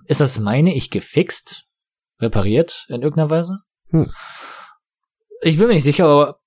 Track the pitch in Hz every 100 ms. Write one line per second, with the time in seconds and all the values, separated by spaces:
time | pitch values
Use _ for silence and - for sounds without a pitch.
0 | - 147 143 110 104 123 170 139 - 98
1 | - - 180 - - - _ _ _ _
2 | _ - 117 110 98 113 165 - - 117
3 | 143 151 151 160 170 190 _ _ _ 165
4 | - - - - - - - _ _ _
5 | _ _ _ - 165 160 226 202 139 143
6 | 170 147 143 -